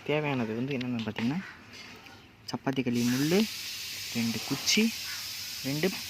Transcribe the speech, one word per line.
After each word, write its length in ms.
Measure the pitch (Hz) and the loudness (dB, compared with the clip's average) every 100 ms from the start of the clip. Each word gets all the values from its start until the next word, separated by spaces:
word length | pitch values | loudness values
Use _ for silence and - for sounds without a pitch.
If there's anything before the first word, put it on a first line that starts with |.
| - | 0
தேவையானது 440 | 147 147 131 113 110 | 2 2 0 0 0
வந்து 140 | 131 135 | 0 -2
என்னென்னு 300 | 123 120 110 | 0 0 -2
பார்த்தீங்கன்னா, 320 | 104 113 165 - - - - - - - - - - - | 0 0 0 -4 -14 -16 -16 -16 -16 -18 -20 -20 -18 -8
சப்பாத்தி 320 | - - 131 127 | -4 0 0 2
கல்லி 160 | 120 120 | 4 4
முள், 260 | 127 147 185 220 - - - - - - 117 | 4 6 6 4 0 -8 -6 -6 -6 -4 0
ரெண்டு 240 | 117 220 - | 0 0 -2
குச்சி, 360 | 139 - - 226 - - - - - - - 131 | -2 2 4 4 2 -6 -6 -6 -8 -8 -6 -4
ரெண்டு 220 | 143 - - | 2 2 0